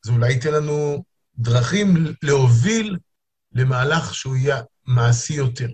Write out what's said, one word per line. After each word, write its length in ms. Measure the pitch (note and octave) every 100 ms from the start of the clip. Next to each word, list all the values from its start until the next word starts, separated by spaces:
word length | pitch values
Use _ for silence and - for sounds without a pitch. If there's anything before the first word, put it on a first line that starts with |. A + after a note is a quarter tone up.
| -
זה 60 |
אולי 200 | A#2+ A#2+
ייתן 220 | C3 D#3
לנו 500 | D3+ D3+ D3 D3 D3 - _ _ -
דרכים 600 | A#2 A#2+ A#2+ F#3+ G#3 E3+ D#3 -
להוביל 760 | C#3+ C#3+ B2+ A#2 E3 A3+ G#3+ F3+ _ _ _ _ _
למהלך 640 | A#2+ C3 B2+ C3+ D#3+ D#3+ -
שהוא 200 | C3 C3
יהיה 260 | C3+ C3 - _ -
מעשי 480 | B2 A#2 A#2+ -
יותר. 340 | D3+ C3 A#2+ A#2